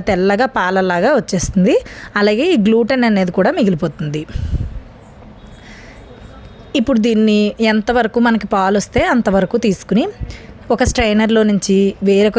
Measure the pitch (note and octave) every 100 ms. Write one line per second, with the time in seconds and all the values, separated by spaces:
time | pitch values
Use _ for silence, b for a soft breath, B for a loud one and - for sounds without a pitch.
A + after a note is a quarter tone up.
0 | F#3+ F3+ G3 G3+ C4 A#3 F3+ F#3+ F#3 F3
1 | A3 D4 - F#3 - F#3+ F#3+ G#4 B B
2 | B G#3 G#3 G#3+ E4+ D4+ G3+ A3+ A#3 C4
3 | A#3+ G3+ F#3 - G#3+ F#4 G3+ E3 E3+ -
4 | D3+ D3+ D#3 - - - - - - -
5 | - - - - - - B B B B
6 | B - - - - - - C#4+ A#3 A#3
7 | A3+ A3 A3 G#3+ G#3 - A3 A3 G#3 A#3+
8 | A3+ A#3+ A#3 A3+ G3+ G3+ F#3+ G3+ - -
9 | F4+ C4 G#3+ G3 F#3 A#3+ G#3 F3+ - F#3+
10 | F#4+ - B B B - - A3+ A#3+ -
11 | A3 G#3 A3 A3 G#3+ G3+ - G3 G3 -
12 | G3 G3 G#3